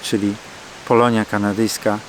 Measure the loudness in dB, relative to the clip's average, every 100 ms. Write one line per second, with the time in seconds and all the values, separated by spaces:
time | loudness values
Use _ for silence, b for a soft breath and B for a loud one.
0 | -4 -2 -2 -4 -12 -18 -20 -18 2 4
1 | 6 4 0 0 0 0 -2 0 -2 -2